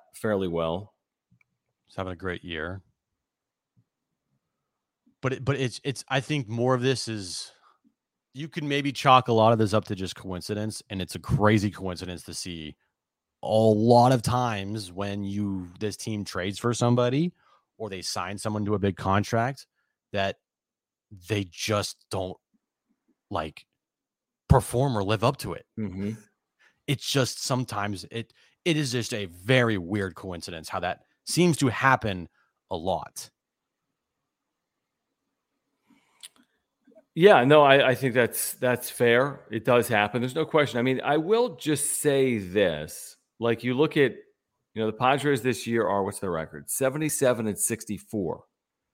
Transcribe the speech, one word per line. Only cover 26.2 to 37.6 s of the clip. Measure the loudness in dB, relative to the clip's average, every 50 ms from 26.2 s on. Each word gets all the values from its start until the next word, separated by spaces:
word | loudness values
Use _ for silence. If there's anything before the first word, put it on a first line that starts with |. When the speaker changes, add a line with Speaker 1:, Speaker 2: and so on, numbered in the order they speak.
| -14 _ _ _ _ _ _ _ _ _ _ _ _
Speaker 2:
It's | -6 -4 -4 -4 -2
just | 0 0 0 0 -4 -6
sometimes | -4 -4 -2 -2 -4 -4 -6 -6 -4 -6 -6 -8 -10 -12
it, | -12 -12 -12 _ _ _ _ _ _ _ -2
it | -2 0
is | 0 0 -2
just | -2 -4 -4 -4 -6
a | -6 -8
very | -8 -12 -4 2 4 4 6 6 4 2 0
weird | -2 -2 -2 -2 -2 -4 -6
coincidence | -10 -10 -10 -10 -10 -10 -12 -12 -12 -10 -10
how | -8 -4
that | -4 -4 -6 -8 _ _ _ _ -10
seems | -4 0 2 2 2 2
to | 2 0 0
happen | 0 2 2 2 2 2 0 -2 -6 -6 -10 -14 _ _ _ _ _ _ _ -10
a | -8
lot. | -6 -4 -4 -4 -4 -6 -10 -16 -16 -18 -18 _ _ _ _ _ _ _ _ _ _ _ _ _ _ _ _ _ _ _ _ _ _ _ _ _ _ _ _ _ _ _ _ _ _ _ _ _ _ _ _ _ _ _ _ _ _ _ _ _ _ _ _ _ _ _ _ _ _ -20 -20 _ _ _ _ _ _ _ _ _ _ _ _ _ _ _ _ 2
Speaker 1:
Yeah, | 6 8 8 8 8 8
no, | 8 8 8